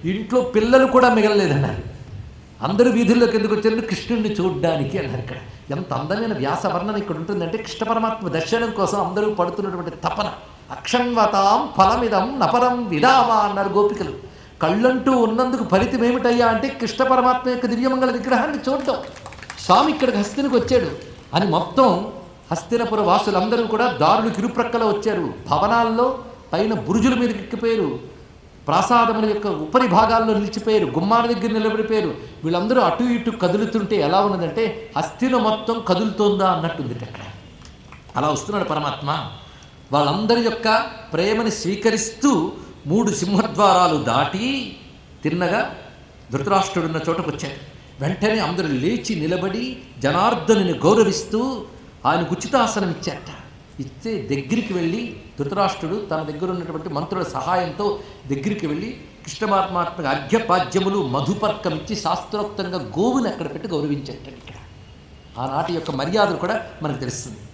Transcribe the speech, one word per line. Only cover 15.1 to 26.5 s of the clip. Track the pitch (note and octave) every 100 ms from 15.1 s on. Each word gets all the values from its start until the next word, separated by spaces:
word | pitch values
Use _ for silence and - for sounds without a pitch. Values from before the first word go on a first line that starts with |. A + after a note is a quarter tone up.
ఉన్నందుకు | C4 A3 A3+ B3+ -
ఫలితం | A3 F#3+ A#3 B3+ A#3
ఏమిటయ్యా?" | B3 A#3+ A#3+ A#3
అంటే, | A3 -
కృష్ణ | - A3+ -
పరమాత్మ | C4 C4 B3 B3 B3+
యొక్క | B3 B3
దివ్యమంగళ | A3+ C4 C4 B3+
విగ్రహాన్ని | A#3+ A#3 A#3+ D4 C#4+ B3+
చూడటం. | C4+ C4+ A#3 - - - - - -
స్వామి | - G3 D4+
ఇక్కడికి | - B3+ G#3
హస్తినికి | G#3 - C#4 A#3+
వచ్చాడు | - B3 - - - - -
అని | D#3+ F#3+
మొత్తం | D#3+ F3 - B3 F3+ G#3+ - - - -
హస్తినపుర | E3 - A#3 A#3 G#3+
వాసులందరూ | F#3 G3+ G#3 F#3 G#3+ A#3 A3
కూడా | G#3+ B3
దారులకు | - D#3 G#3+ A3 F#3+
ఇరుప్రక్కల | A#3 - A3+ A#3
వచ్చారు. | A3+ G3+ G#3 G#3 C#3+ F#2 -
భవనాల్లో | D3+ G3 A#3 A#3 A3+ B3+ C4 - - -